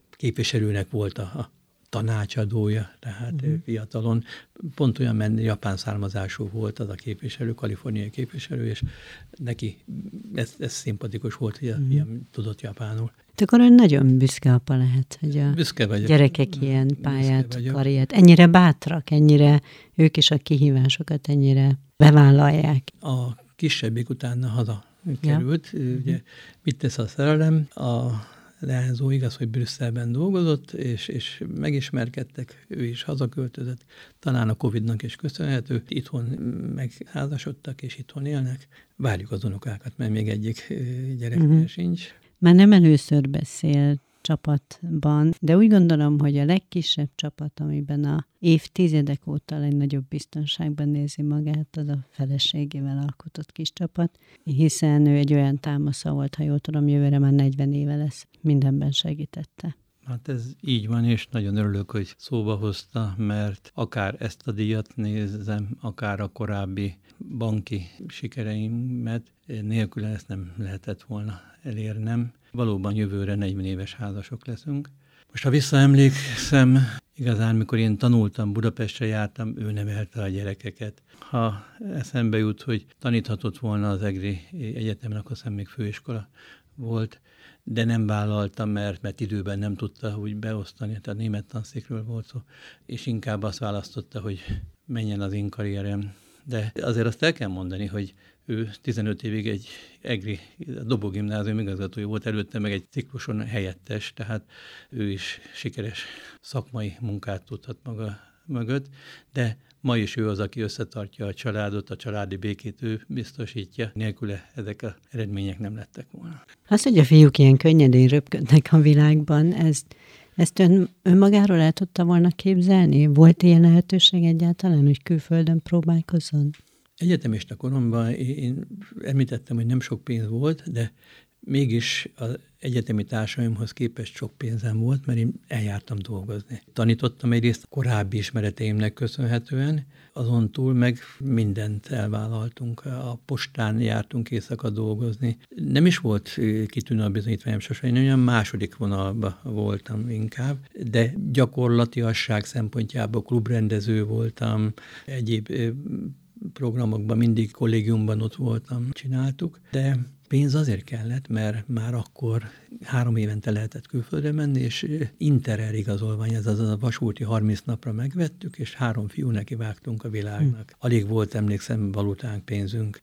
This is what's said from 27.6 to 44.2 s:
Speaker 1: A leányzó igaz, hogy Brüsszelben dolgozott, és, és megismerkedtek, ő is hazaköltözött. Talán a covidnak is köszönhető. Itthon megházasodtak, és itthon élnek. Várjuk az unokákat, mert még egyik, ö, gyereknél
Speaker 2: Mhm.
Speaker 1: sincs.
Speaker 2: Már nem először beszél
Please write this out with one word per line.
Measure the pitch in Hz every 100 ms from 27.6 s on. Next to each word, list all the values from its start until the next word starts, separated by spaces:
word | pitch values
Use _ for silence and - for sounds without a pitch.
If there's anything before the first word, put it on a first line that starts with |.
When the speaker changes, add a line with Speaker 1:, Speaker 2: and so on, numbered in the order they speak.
| 147
Speaker 1:
A | - 127 120 123 110 107 - _ -
leányzó | 139 127 127 120 135
igaz, | 135 123 -
hogy | 120
Brüsszelben | 123 117 - 120 120 117
dolgozott, | 123 180 190 170 143 -
és, | - 123 113 -
és | 123 - - - 151
megismerkedtek, | 151 143 135 131 117 131 123 - 123 - -
ő | -
is | 120 120
hazaköltözött. | - 135 123 139 127 - 127 123 _ - - _
Talán | 151 123 110
a |
covidnak | 110 127 113 110 110
is | 113 -
köszönhető. | 147 - 151 131 - 120 -
Itthon | 135 135 131 117 131 120 - -
megházasodtak, | - 131 - - 151 139 139 - 139 - 135
és | 127 -
itthon | - 139 139
élnek. | 143 131 131 - _ _ -
Várjuk | 131 92 101
az | 101
unokákat, | 110 98 123 101 123 -
mert | 117
még | 107 107
egyik, | 107 110 113 -
ö, | - 127 127 131 127
gyereknél | 120 143 156
Speaker 2:
Mhm. | 160
Speaker 1:
sincs. | 165 - 175 175 - - _ -
Speaker 2:
Már | 175
nem | 180 202
először | 202 165 151 - 147 135
beszél | 143 147 - 160 143 143 143 _ _